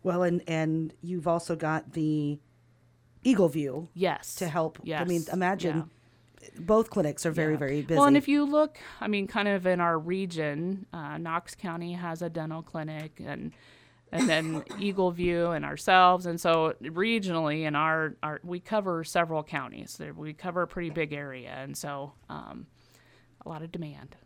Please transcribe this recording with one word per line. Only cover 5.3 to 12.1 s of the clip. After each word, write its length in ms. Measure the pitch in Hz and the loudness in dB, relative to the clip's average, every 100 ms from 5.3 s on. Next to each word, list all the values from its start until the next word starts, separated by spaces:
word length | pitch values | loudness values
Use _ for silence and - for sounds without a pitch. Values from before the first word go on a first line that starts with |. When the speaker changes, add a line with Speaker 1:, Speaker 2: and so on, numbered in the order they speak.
Speaker 1:
imagine 440 | 185 180 190 175 156 156 _ _ _ _ - | 0 0 2 0 -2 -4 _ _ _ _ -20
Speaker 2:
Yeah. 80 | - - | -20 -10
Speaker 1:
both 320 | 170 214 226 | 4 4 4
clinics 340 | 208 151 147 | 0 0 0
are 60 | 170 | -2
very, 240 | 156 156 | 2 2
Speaker 2:
Yeah. 40 | 156 | 2
Speaker 1:
very 220 | 139 147 | 0 -2
busy. 160 | 139 165 | 2 6
Speaker 2:
Well, 100 | 285 | 8
and 120 | 285 | 8
if 100 | 285 | 6
you 160 | 285 | 2
look, 320 | 285 294 302 - - - | 4 4 2 0 -18 -8
I 80 | 233 | -2
mean, 180 | 202 196 | -2 0
kind 220 | 220 202 | 0 2
of 180 | 196 180 | 2 2
in 140 | 180 | 2
our 180 | 170 165 | 2 2
region, 840 | 160 190 190 160 151 143 175 196 - | 0 -2 -2 -2 -2 -2 -4 -4 -8
uh, 240 | 170 147 156 | -12 -8 -8
Knox 380 | 170 165 - | -4 -4 -4
County 400 | - 185 170 170 | -10 -8 -6 -8
has 260 | 175 175 | -6 -6